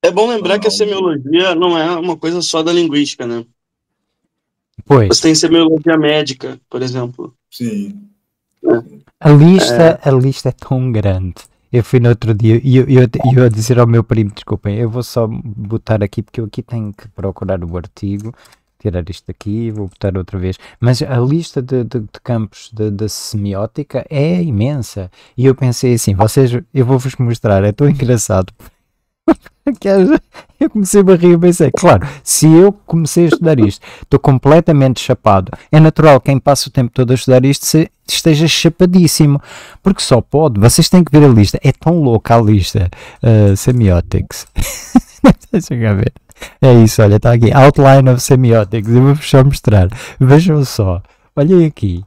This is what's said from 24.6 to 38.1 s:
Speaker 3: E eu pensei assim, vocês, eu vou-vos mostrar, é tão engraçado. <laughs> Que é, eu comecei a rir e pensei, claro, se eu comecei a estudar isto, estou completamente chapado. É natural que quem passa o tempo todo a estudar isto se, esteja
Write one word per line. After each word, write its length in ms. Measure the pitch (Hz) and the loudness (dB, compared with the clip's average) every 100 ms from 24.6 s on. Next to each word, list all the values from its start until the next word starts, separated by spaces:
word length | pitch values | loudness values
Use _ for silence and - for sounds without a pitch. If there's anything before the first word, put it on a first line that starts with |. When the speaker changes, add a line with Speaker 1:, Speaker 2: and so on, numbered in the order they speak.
| 120 147 110 - 92 _ _ - | -4 -4 -10 -12 -14 _ _ -2
Speaker 3:
E 80 | 131 | 0
eu 80 | |
pensei 400 | 127 127 120 127 | 0 -2 -2 -2
assim, 200 | 117 - | -2 -2
vocês, 360 | 95 107 - 131 120 - | -2 0 2 0 -2 -6
eu 100 | 139 120 | -4 0
vou-vos 280 | 131 131 - | 0 -4 -4
mostrar, 460 | 120 117 117 98 | -4 -2 0 0
é 80 | 101 | 0
tão 180 | 104 143 | 0 0
engraçado. 640 | 143 127 120 - 95 95 _ - _ _ _ _ _ - | 0 0 -2 0 -4 -4 _ -20 _ _ _ _ _ -2
<laughs> 100 | - _ _ - 240 | -2 _ _ -8 -6
Que 100 | 196 | 0
é, 60 | 196 185 320 _ - _ _ | 2 2 0 _ -20 _ _
eu 100 | 311 | -4
comecei 320 | 214 190 202 | -2 0 2
a 140 | 185 | 4
rir 200 | 180 175 | 4 4
e 40 | 170 | 4
pensei, 320 | 175 175 147 | 2 2 0
claro, 340 | - 175 110 143 - | 2 2 2 0 -12
se 220 | - - 156 | -8 0 4
eu 200 | 160 196 | 6 4
comecei 540 | 196 _ 165 156 - 170 | 2 _ -4 -2 0 0
a 20 | |
estudar 320 | - 165 143 | 0 0 2
isto, 260 | 104 - - - | 0 -2 -20 -20
estou 160 | - 139 | -2 0
completamente 800 | - 131 139 160 170 147 135 120 | 2 2 4 4 4 0 0 -2
chapado. 540 | - 127 - 98 92 - _ | -4 -2 2 0 -2 -14 _
É 80 | 156 | 4
natural 400 | 156 - 156 135 | 4 4 4 4
que 80 | - | 2
quem 140 | 135 | -2
passa 280 | - 139 - | 0 -2 -2
o 40 | |
tempo 180 | - 120 | -4 -4
todo 200 | - 120 | -2 -2
a 20 | |
estudar 300 | 127 - 127 | -2 2 2
isto 220 | 131 139 - | 2 -2 0
se, 220 | 156 165 _ | -2 -2 _
esteja 400 | - | -10